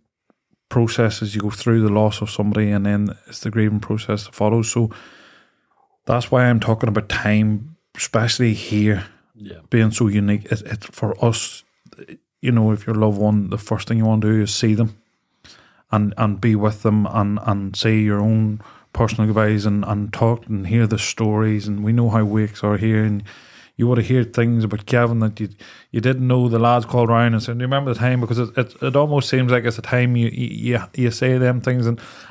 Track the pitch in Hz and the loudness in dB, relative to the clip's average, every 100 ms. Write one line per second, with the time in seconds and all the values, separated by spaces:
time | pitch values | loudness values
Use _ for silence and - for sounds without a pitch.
0 | _ _ _ _ _ _ _ 127 117 113 | _ _ _ _ _ _ _ 0 0 2
1 | 113 104 107 104 104 - - 113 107 101 | 0 0 -6 -4 -6 -4 0 2 4 4
2 | 107 104 104 - 104 104 104 104 101 104 | 2 0 -8 -4 -2 0 0 0 0 0
3 | 104 - - - 117 110 107 104 - 107 | -2 -6 -16 -12 -6 0 0 0 -4 -6
4 | - 104 - - 104 113 113 - 110 - | -4 -6 -6 -2 0 2 0 0 -2 -4
5 | - - - _ _ _ _ _ _ _ | -20 -20 -20 _ _ _ _ _ _ _
6 | - 120 120 131 123 117 107 110 113 107 | -2 -2 2 2 4 2 0 0 0 -2
7 | 104 - 104 107 107 104 135 160 _ - | -2 -4 0 2 2 0 -6 -20 _ -12
8 | - 113 113 - 123 107 - 107 104 98 | -4 -2 -2 0 0 0 -2 0 2 0
9 | 92 _ _ 113 101 85 - 120 110 110 | -4 _ _ _ -20 -20 -2 2 2 2
10 | 113 104 101 104 104 110 - 107 - - | 0 2 2 0 -2 -6 -6 -10 -12 -8
11 | 107 - 120 110 - - _ _ _ - | -6 0 0 0 -6 -12 _ _ _ -20
12 | - - _ _ - 120 110 104 110 107 | -20 -20 _ _ 0 2 2 0 -2 0
13 | 107 101 104 107 98 98 - 107 - 117 | 0 2 2 2 0 -6 -4 -6 -2 0
14 | 110 110 107 110 104 - 113 107 117 104 | 2 2 2 2 0 0 0 2 0 -2
15 | _ _ _ _ - - _ _ _ 107 | _ _ _ _ -20 -20 _ _ _ 0
16 | 104 98 110 98 117 107 107 104 113 107 | 0 0 -2 0 2 2 0 0 0 2
17 | 101 110 101 104 - 101 98 92 113 110 | 2 0 -2 -2 -2 -4 -4 -2 0 2
18 | 107 104 107 110 110 107 - - _ - | 2 2 2 2 2 -2 -10 -20 _ -2
19 | 113 113 107 107 107 107 104 101 101 104 | 0 2 0 2 2 2 0 -2 -2 -4
20 | 104 - 117 117 - 107 95 113 113 107 | -4 0 0 0 -4 -6 0 2 2 0
21 | - - 110 107 110 107 101 101 104 117 | -4 -4 -2 0 0 -2 -4 -4 0 2
22 | 117 110 107 107 104 104 104 104 110 110 | 2 2 2 0 -2 -2 -2 0 0 2
23 | 107 104 104 - - - - - 117 123 | 0 -2 -6 -20 -20 -20 -20 -2 0 2
24 | 107 131 113 - 117 117 110 104 - 123 | 2 0 0 0 0 2 0 -4 0 2
25 | 120 117 110 104 104 - - - _ 117 | 2 2 -2 -2 -10 -10 -20 -20 _ -2
26 | 127 127 127 127 123 113 117 120 113 123 | 0 0 2 2 2 2 4 2 2 0
27 | 117 117 117 113 107 120 123 139 139 113 | 2 4 4 0 -2 -6 -2 -2 -2 -2
28 | 123 127 117 120 120 - 120 - 131 139 | 0 0 0 -2 -2 -2 -4 -4 0 2
29 | 151 143 - 135 127 123 120 117 - 123 | 2 0 0 0 2 2 0 -4 -2 0
30 | 123 120 117 117 123 110 113 120 - - | 2 2 0 -2 -6 -6 -2 -2 -4 -2
31 | 120 113 127 127 127 123 113 127 117 117 | -2 0 0 2 2 0 -2 0 0 -2
32 | - - - | -8 -20 -20